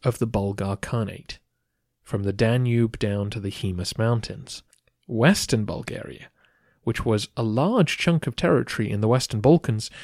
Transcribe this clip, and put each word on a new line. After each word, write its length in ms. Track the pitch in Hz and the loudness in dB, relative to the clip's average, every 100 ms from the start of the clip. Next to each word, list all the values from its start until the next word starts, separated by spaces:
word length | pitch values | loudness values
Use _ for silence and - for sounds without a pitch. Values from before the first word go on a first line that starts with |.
of 160 | 135 - | -2 -2
the 100 | 113 | 0
Bulgar 500 | 110 98 98 98 98 | -2 -2 -2 -4 -4
Khanate, 640 | - 120 101 - - - _ _ _ _ _ _ | -4 -4 -4 -8 -16 -18 _ _ _ _ _ _
from 200 | - 104 | -8 -4
the 80 | 98 | -2
Danube 640 | 98 113 123 123 117 117 - | 0 2 2 2 2 2 0
down 300 | 107 101 101 | -2 -2 -4
to 80 | 104 | -6
the 100 | 98 | -8
Hemus 460 | - 98 90 92 - | -6 -6 -4 -6 -2
Mountains. 640 | 113 120 - - 131 - - _ _ _ - | 0 0 -4 -12 -14 -18 -20 _ _ _ -6
Western 580 | 110 135 208 - 117 104 | 2 4 4 2 0 0
Bulgaria 640 | 80 - - - - - _ _ _ _ _ | -6 -8 -10 -10 -14 -18 _ _ _ _ _
which 220 | - 113 123 | -4 -2 0
was 240 | 107 - - | 0 -2 -4
a 60 | |
large 540 | 117 110 165 240 170 - | -2 2 2 4 2 2
chunk 300 | - 165 - | 2 2 0
of 80 | - | 0
territory 540 | 175 147 - - 107 | 2 2 2 -4 -2
in 120 | 104 | 0
the 60 | 107 | 2
Western 340 | 127 - 110 | 2 0 2
Balkans, 480 | 123 165 - 110 - - | 6 6 4 -4 -6 -14